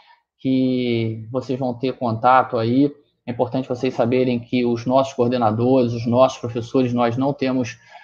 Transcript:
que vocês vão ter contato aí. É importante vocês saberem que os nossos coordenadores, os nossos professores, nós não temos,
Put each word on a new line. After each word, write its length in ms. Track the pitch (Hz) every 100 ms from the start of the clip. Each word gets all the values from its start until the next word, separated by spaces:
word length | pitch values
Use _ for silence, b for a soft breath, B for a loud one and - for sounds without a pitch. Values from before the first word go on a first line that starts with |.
| b b _ _
que 920 | 135 131 127 127 123 117 113 110 110
vocês 260 | 127 123 127
vão 160 | 127
ter 200 | 120 131
contato 680 | - 123 110 123 131 123 120
aí. 340 | 113 131 143 - _ _
É 60 | -
importante 380 | 120 117 131 127
vocês 260 | 120 131
saberem 460 | 131 117 127 127 120
que 260 | 117 127 120
os 180 | 117
nossos 300 | 123 131 135
coordenadores, 800 | - 120 123 113 107 123 131 120
os 120 | 117 117
nossos 300 | 120 131 -
professores, 540 | 117 117 110 135 123
nós 240 | 120 120 120
não 160 | 139
temos, 460 | 139 131 127 117 - b b